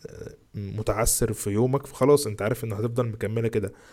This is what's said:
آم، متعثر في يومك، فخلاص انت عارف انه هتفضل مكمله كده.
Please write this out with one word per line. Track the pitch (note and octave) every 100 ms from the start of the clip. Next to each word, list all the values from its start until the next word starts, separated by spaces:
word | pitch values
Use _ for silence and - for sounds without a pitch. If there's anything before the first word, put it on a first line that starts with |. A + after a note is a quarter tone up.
| - - - - _ G#2+
آم، | G2 G#2
متعثر | A2+ G2+ A#2 - A2+
في | G#2+ G#2
يومك، | G2+ B2+ C#3 -
فخلاص | - C3 C#3+ A2
انت | G#2
عارف | G2+ -
انه | - G2+
هتفضل | A#2 A#2+ A#2
مكمله | A2 G#2 A#2 A2+
كده. | A2 G2 - -